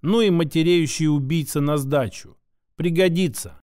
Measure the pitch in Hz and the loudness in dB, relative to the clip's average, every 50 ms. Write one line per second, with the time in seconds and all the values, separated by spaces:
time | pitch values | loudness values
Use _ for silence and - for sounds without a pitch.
0 | - 151 202 233 233 208 175 170 170 147 - 165 160 170 180 175 165 143 - - | 0 0 2 2 2 2 2 2 0 0 0 0 2 2 2 2 2 0 -2 -2
1 | 160 156 147 147 139 131 156 165 151 - - 151 143 147 147 151 135 135 143 143 | 0 0 2 0 0 -2 -2 -2 -4 -2 -2 -2 0 0 0 -2 -2 0 -2 -2
2 | 127 104 - - - - - _ _ _ _ _ _ _ _ - 160 175 165 165 | -2 -2 -6 -12 -20 -20 -20 _ _ _ _ _ _ _ _ -6 -4 -2 2 2
3 | 185 185 165 175 190 165 117 - - 98 - - _ _ | 2 2 2 0 -2 -2 -2 -6 -12 -14 -16 -20 _ _